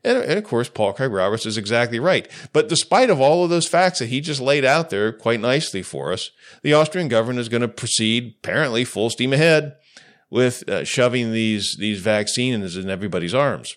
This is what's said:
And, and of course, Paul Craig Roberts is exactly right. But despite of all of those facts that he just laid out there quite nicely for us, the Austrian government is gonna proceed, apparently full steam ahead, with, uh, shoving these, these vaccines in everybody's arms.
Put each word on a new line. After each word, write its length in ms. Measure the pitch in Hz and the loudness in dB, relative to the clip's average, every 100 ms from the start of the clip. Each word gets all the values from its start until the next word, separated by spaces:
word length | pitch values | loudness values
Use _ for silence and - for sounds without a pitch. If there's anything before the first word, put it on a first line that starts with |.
And, 140 | - 247 | 0 0
and 200 | 123 185 | 0 -2
of 60 | |
course, 260 | 214 117 120 | 0 -2 -2
Paul 240 | - 101 | -2 -2
Craig 180 | 98 131 | 0 -2
Roberts 340 | 98 92 110 113 | 0 0 0 -4
is 120 | 110 | -6
exactly 420 | 101 117 120 117 | -2 0 0 0
right. 300 | 165 151 - - - | 0 0 -2 -20 -2
But 160 | 151 156 | 0 2
despite 400 | 160 - 202 254 | -2 2 4 4
of 100 | 151 | 4
all 240 | 135 170 | 4 4
of 60 | 175 | 2
those 180 | 170 160 | 0 2
facts 320 | 170 185 180 | 2 2 0
that 80 | 117 | -4
he 140 | 123 | -4
just 200 | 160 139 | -4 -2
laid 240 | 131 143 131 | 0 4 4
out 240 | 151 165 | 2 0
there 220 | 98 110 | -2 -2
quite 280 | 113 117 117 | 0 0 0
nicely 420 | 117 139 156 95 | 2 0 -2 -8
for 280 | 87 69 69 | -8 -8 -6
us, 200 | 90 - _ - - | -6 -6 _ -20 -6
the 100 | 143 | 2
Austrian 340 | 147 156 180 156 | 4 4 -2 0
government 320 | 113 113 123 | 2 2 -4
is 100 | 117 | -2
gonna 180 | 117 117 | -2 -2
proceed, 680 | - 120 - 110 117 120 - | -4 -4 0 2 0 -4 -12
apparently 440 | - 110 147 117 | -4 -2 0 -2
full 260 | 123 - 117 | -4 -2 -4
steam 240 | - 127 | -2 0
ahead, 420 | 135 165 156 147 - _ - _ _ _ | 2 4 4 0 -14 _ -20 _ _ _
with, 380 | 113 127 120 - | 0 0 0 -4
uh, 140 | 98 | -4
shoving 480 | 73 - 123 123 117 | -2 0 2 2 -2
these, 460 | 113 110 104 95 - | -2 0 -2 -4 -4
these 220 | 104 101 | -4 -2
vaccines 760 | 98 107 104 123 127 113 95 90 | 0 0 0 -2 -2 -2 -6 -8
in 120 | 95 | -6
everybody's 440 | 92 101 87 85 | -6 -4 -4 -2
arms. 420 | 123 143 82 60 | -2 -2 -4 -10